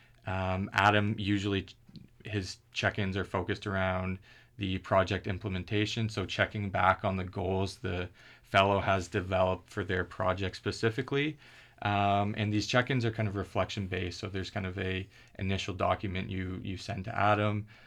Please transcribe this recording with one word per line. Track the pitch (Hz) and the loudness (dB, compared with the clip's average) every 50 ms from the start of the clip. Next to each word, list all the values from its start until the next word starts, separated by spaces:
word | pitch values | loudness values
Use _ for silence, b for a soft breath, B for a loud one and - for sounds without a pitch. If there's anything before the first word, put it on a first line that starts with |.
| B B B B B | B B B B B
Um, | 95 92 95 92 92 92 92 101 - | -6 -4 -2 0 0 0 0 -2 0
Adam | - - 98 104 104 104 104 104 110 104 | 2 6 6 6 6 6 4 2 0 0
usually, | 101 98 104 98 101 104 98 95 95 - - _ _ - - - - - _ - - | 0 0 0 2 2 0 0 0 -2 -4 -10 _ _ -20 -20 -20 -20 -20 _ -18 -10
his | 110 107 101 92 - - - _ _ | -6 -4 -4 -4 -6 -8 -14 _ _
check-ins | - - - 98 - 110 101 95 92 | -4 -2 0 0 0 0 -2 -2 0
are | 101 87 | -2 -2
focused | - - 95 92 - 95 - - | -2 -2 -2 -2 -2 -4 -4 -4
around | 104 98 95 95 92 92 92 92 92 92 92 B B B B B B B - | -2 -2 0 0 0 0 0 -2 -4 -6 -6 B B B B B B B -6
the | 101 92 95 92 | -4 -2 -2 -4
project | - - 101 95 92 - 101 90 - | 0 2 4 4 4 4 0 -2 -2
implementation, | 107 95 90 - 101 95 92 90 - 107 104 107 104 - 117 113 107 | -4 -6 -4 -4 -4 -4 -4 -4 -2 0 0 0 0 0 -2 -2 -2
so | - 104 92 | -2 -2 -4
checking | 90 - - 98 - - 107 101 98 | -2 0 0 0 0 0 -4 -4 -2
back | 95 95 92 95 92 - - | 0 4 4 4 4 4 2
on | 98 95 | -2 -2
the | 92 92 | -2 -4
goals | 92 - 98 92 92 95 95 98 95 - | -4 -4 -2 -2 0 0 0 0 -2 -4
the | - - 92 90 90 90 92 - B B B B B | -6 -6 -4 -4 -4 -4 -6 -10 B B B B B
fellow | B - - 98 98 101 101 98 | B 2 6 6 8 8 6 4
has | 90 101 95 95 90 - | 4 2 2 2 0 -2
developed | - 104 90 92 95 92 92 92 90 - - - | -2 -2 0 2 2 4 4 4 2 0 -4 -8
for | - 104 92 | -6 -6 -4
their | 95 92 92 90 | -2 -2 -2 -2
project | - - - 98 - 92 95 98 92 - | -2 -4 -2 0 0 0 0 -2 -6 -6
specifically. | - - 104 104 - 113 113 110 131 127 - 139 143 143 156 143 - B B B B B B B B | -6 -4 -4 -2 0 0 0 0 -2 -4 -2 -2 -2 0 -2 -4 -8 B B B B B B B B
Um, | - 104 101 101 101 101 101 101 101 101 110 - | -2 0 2 2 4 4 4 4 2 0 0 -2
and | 107 104 | 0 0
these | 104 107 101 | 0 0 0
check-ins | - - 123 123 - 135 127 113 | 2 2 2 2 2 2 0 0
are | 113 | 0
kind | 107 - 107 101 | 0 0 -2 -2
of | 101 | -2
reflection | 101 92 - - 104 92 - - 104 98 | -4 -4 -2 -2 -2 -2 -2 -2 -4 -4
based. | 90 95 92 92 90 87 - | -2 -2 -2 -4 -4 -6 -6
So | 107 95 | -8 -6
there's | 98 95 90 - | -4 -6 -6 -6
kind | - 98 95 | -6 -6 -6
of | 92 90 95 | -4 -4 -4
a | 92 92 92 92 95 - B B B B B - | -2 -2 -2 -4 -6 -8 B B B B B -4
initial | 98 92 98 95 - - 90 | -2 -2 -2 -2 -2 -4 -4
document | 95 95 92 92 - - 92 90 95 95 - | 0 0 0 0 0 -2 -4 -4 -4 -4 -4
you, | 95 92 92 90 92 95 95 | -4 -4 -4 -4 -6 -6 -6
you | 98 95 | -8 -8
send | 90 - - - - 92 | -8 -8 -8 -8 -6 -6
to | - - 95 | -6 -2 2
Adam, | 98 104 104 104 107 104 104 104 107 B B B B | 4 4 4 4 4 2 0 -2 -4 B B B B